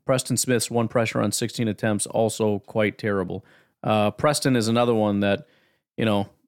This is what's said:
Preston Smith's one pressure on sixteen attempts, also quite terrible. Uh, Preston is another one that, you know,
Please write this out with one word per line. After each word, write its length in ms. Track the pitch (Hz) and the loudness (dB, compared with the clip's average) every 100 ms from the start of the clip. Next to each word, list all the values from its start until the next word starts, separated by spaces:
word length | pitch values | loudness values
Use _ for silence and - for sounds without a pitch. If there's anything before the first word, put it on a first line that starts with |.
| - | -2
Preston 300 | 127 - 123 | 0 0 -2
Smith's 340 | - 120 - | 0 0 0
one 200 | 117 113 | -2 0
pressure 320 | 123 113 120 | 0 0 0
on 100 | 107 | -2
sixteen 380 | - 117 - 113 | -2 -4 -4 -4
attempts, 360 | 101 113 104 - | -2 0 0 -2
also 520 | - 113 - 110 101 | 0 0 0 -2 -2
quite 380 | - 113 107 - | -4 0 0 -2
terrible. 480 | 110 101 90 92 - _ _ _ | -4 -2 -4 -8 -14 _ _ _
Uh, 300 | 120 107 104 | 0 2 0
Preston 460 | - 156 147 139 123 | 0 0 2 2 2
is 100 | 110 | 2
another 260 | 117 120 | 2 4
one 280 | 113 104 101 | 2 2 2
that, 260 | 101 98 - _ _ _ _ - | 0 0 -4 _ _ _ _ -4
you 80 | |
know, 260 | 110 101 101 _ | 0 0 -2 _